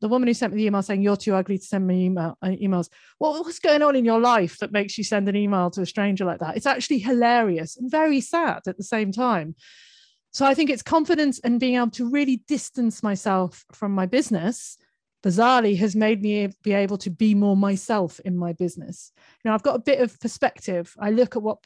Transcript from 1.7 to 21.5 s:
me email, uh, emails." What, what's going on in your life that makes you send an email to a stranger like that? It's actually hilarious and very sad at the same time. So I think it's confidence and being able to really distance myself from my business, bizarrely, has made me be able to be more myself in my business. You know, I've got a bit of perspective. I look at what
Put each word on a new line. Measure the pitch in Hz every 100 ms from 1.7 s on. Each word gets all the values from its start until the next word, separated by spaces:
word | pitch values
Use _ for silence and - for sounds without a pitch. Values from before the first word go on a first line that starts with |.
| 196 185
me | 185
email, | 185 185 165 -
uh, | 185
emails." | 190 196 180 165 _ - -
What, | 302 302 330
what's | -
going | 349 294
on | 294 269
in |
your | 233 226
life | 240 233 170 -
that | 202
makes | 208 202 -
you |
send | 202 208 196
an | 202
email | 202 196 175
to | 185
a | 175
stranger | - 202 190 180
like | -
that? | 160
It's | 220 277
actually | 254 - 269
hilarious | 208 247 240 240 214 165 165 -
and | 247
very | 311 311 277
sad | - 339 302 - 185
at | 185
the |
same | 196 226 202
time. | 202 247 196 156 - - - - _ _ _ _ -
So |
I | 277
think | 269 302
it's | 254
confidence | - 320 311 311 294 247
and | 240 240
being | 254 247
able | 233
to | - 240
really | 285 277 247 -
distance | 294 - - 233 -
myself | 214 196 214 190 180 - -
from | - 202
my | 196
business, | 185 247 - 190 180 254 - - _ _ _ _
bizarrely, | 196 180 240 254 214 190
has | 208 208
made | 214 220
me | 208 208 202 -
be | 208
able | 202 196 196
to | 202
be | 165 220
more | 202 202 196
myself | 196 190 - 214 170 -
in | 190 180
my | 175
business. | 165 175 175 - - - _
You | _ _ 226
know, |
I've | 214
got | 285 247
a |
bit | 285 269
of | 240 -
perspective. | 226 - 254 - - 180 175 -
I | 208
look | 220 247 240
at |
what | 214